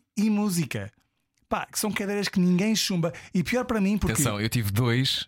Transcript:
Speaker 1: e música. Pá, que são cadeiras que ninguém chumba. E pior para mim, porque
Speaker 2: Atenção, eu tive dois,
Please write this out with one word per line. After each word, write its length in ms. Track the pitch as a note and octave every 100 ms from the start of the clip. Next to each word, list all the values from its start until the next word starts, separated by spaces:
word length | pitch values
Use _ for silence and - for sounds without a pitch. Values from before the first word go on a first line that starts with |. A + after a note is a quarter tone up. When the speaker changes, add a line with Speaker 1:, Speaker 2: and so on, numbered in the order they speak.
| _ -
Speaker 1:
e 140 | A3
música. 640 | G#3 G#3 E3+ C#3 A2 G2 _ _ _ _ _ -
Pá, 180 | G#3 -
que 120 | -
são 120 | G#3+
cadeiras 380 | - G3+ G#3 F#3+
que 100 | G3
ninguém 380 | F3+ F3+ G#3+ A3
chumba. 360 | - F3 D#3+ - -
E 80 | F3+
pior 220 | - B3
para 160 | B3 A3+
mim, 180 | G3 G#3
porque 140 | -
Speaker 2:
Atenção, 280 | - B2+ G#2
eu 80 | A2
tive 220 | B2 G2+
dois, 560 | G2+ B2 A#2+ C3 -